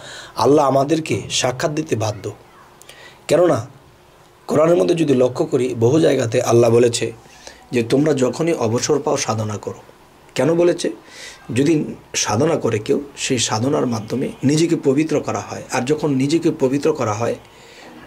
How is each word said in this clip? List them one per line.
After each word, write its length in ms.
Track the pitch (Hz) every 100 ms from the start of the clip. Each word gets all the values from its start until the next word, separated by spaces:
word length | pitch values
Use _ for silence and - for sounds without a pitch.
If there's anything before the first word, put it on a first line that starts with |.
| - - - -
আল্লাহ 320 | 120 151 135
আমাদেরকে 540 | 135 143 160 156 117 -
সাক্ষাৎ 420 | - 127 127 165
দিতে 240 | 151 - 117
বাধ্য। 360 | 110 98 98 - - - - - - - - - -
কেননা 400 | 151 175 123 - - - _ _ - - _ -
কোরআনের 300 | 135 165 180
মধ্যে 180 | 180 165
যদি 180 | 143
লক্ষ্য 320 | 127 127 143 156
করি, 300 | 135 127 117
বহু 200 | 117 160
জায়গাতে 420 | 156 131 113 -
আল্লাহ 280 | - 117 117
বলেছে 420 | 117 120 - 113 - - - - - -
যে, 120 | 120
"তোমরা 300 | 113 135 156
যখনই 400 | 131 123 117 165
অবসর 460 | 160 117 120 - 139
পাও 180 | 151 139
সাধনা 400 | - 110 107 104
করো।" 240 | - - - - _ - - -
কেন 180 | 143 170
বলেছে? 360 | 170 156 - - - - - - - 117
যদি 400 | 156 156 - - - -
সাধনা 400 | - 107 165 131
করে 240 | 123 107
কেউ, 220 | 117 139 - -
সেই 220 | - 120
সাধনার 460 | - 113 131 151 131
মাধ্যমে 440 | 110 - 123 104 -
নিজেকে 320 | 127 156 165 156
পবিত্র 360 | 143 139 156 143
করা 200 | - 104
হয়, 240 | - 104 -
আর 100 | 131
যখন 340 | 123 151 156 131
নিজেকে 360 | 139 165 165 -
পবিত্র 340 | 127 139 156
করা 200 | 147 110
হয়, 220 | 104 117 - - - - - - -